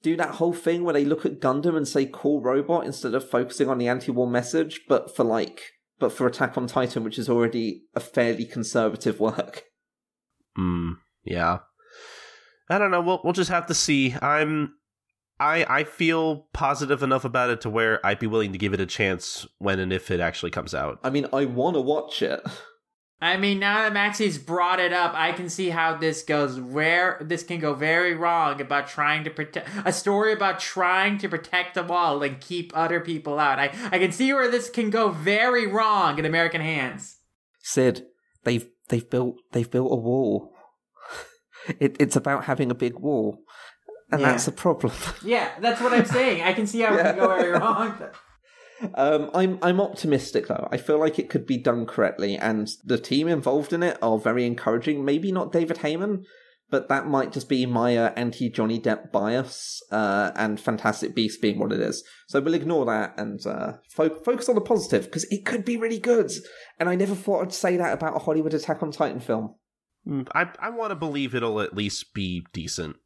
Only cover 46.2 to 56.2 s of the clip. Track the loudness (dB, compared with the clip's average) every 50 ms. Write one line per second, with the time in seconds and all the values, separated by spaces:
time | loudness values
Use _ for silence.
46.2 | 4 4 2 2 2 0 2 2 0 -2 0 2 4 4 4 6 4 4 4 4
47.2 | 4 4 4 4 2 2 2 2 4 2 2 2 0 -4 -4 -10 -14 -16 -16 -20
48.2 | -20 _ _ _ _ _ _ -20 -20 -20 -14 -10 -10 -8 0 2 2 4 4 2
49.2 | 0 0 0 2 2 2 0 2 2 2 4 4 2 0 -2 -4 0 2 2 2
50.2 | 0 0 -2 -2 -2 0 -4 -4 -4 -4 -4 -4 0 2 2 4 4 2 0 0
51.2 | -4 -2 -2 -4 0 0 -2 0 2 2 0 0 -2 -4 0 2 2 2 2 0
52.2 | -2 -2 -2 -2 -2 0 0 0 -2 -4 -6 -12 -2 0 0 0 0 0 0 0
53.2 | 2 2 0 2 2 2 2 2 0 0 -2 0 0 0 0 0 2 2 2 2
54.2 | 2 2 2 2 2 0 -2 0 0 0 0 2 2 0 -2 0 0 0 0 0
55.2 | 0 0 -2 -2 -2 0 0 0 0 0 -2 -2 -2 -4 -2 -2 -2 -2 -2 -4